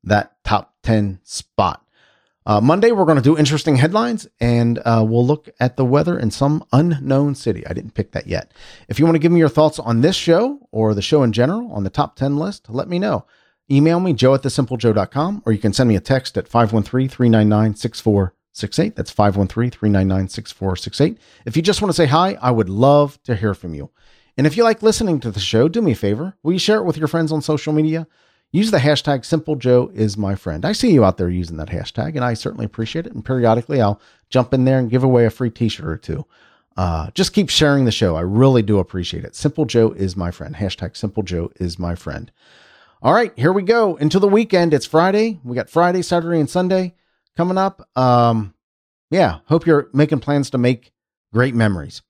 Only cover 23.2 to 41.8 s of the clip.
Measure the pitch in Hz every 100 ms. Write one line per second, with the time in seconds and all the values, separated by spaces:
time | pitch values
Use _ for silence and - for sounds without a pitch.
23.2 | - 110 104 98 87 76 71 _ _ _
24.2 | _ - 147 165 226 214 214 208 214 151
25.2 | 120 98 - 110 147 220 202 107 101 107
26.2 | 180 - 151 185 - 214 180 151 156 165
27.2 | 156 156 143 151 - 151 156 160 160 _
28.2 | _ _ _ 175 220 190 135 147 - 139
29.2 | - 165 151 147 123 123 127 190 107 104
30.2 | 98 98 - 78 151 214 254 156 98 90
31.2 | 90 90 85 80 85 87 - - 143 151
32.2 | 123 113 - - 113 - 113 165 175 -
33.2 | 107 131 117 113 - 139 104 104 _ _
34.2 | _ 131 123 131 127 131 120 127 131 123
35.2 | 113 - 123 - 113 - 151 80 - 147
36.2 | - _ _ _ _ - 90 80 80 -
37.2 | 180 - 180 - 156 139 127 - 95 80
38.2 | 87 107 135 127 104 104 87 92 87 85
39.2 | - - 147 147 131 117 110 - 98 92
40.2 | 87 - 76 76 98 - 90 - 107 110
41.2 | 92 90 85 _ 90 82